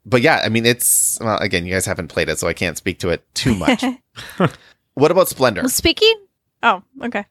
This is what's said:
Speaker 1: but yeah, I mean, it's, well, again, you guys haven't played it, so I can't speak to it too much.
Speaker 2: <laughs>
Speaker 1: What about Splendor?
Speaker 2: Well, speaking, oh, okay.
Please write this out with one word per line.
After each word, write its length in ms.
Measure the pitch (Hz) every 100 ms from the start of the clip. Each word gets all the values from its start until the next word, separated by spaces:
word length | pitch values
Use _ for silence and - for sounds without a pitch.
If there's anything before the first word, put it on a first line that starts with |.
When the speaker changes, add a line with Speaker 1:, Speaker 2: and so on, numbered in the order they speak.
| 104
Speaker 1:
but 160 | 127
yeah, 200 | 143 131
I 60 | 107
mean, 160 | 113 117
it's, 520 | 120 - - - -
well, 180 | 113 104
again, 260 | 104 90 87
you 80 |
guys 140 | 92 101
haven't 220 | 92 80
played 200 | 92 78
it, 80 | 76
so 100 | 87
I 60 |
can't 240 | 82 90 78
speak 220 | 92 87
to 100 | 90
it 140 | 80 -
too 220 | - 127 98
much. 280 | - 226 262 254 _ - - -
Speaker 2:
<laughs> 560 | 175 - _ _ _
Speaker 1:
What 160 | - 156
about 180 | 180 -
Splendor? 340 | - 247 101
Speaker 2:
Well, 80 | 254
speaking, 440 | - 339 330 440 427 392 _ _ _
oh, 220 | 233 190 - 269
okay. 240 | 240 214 208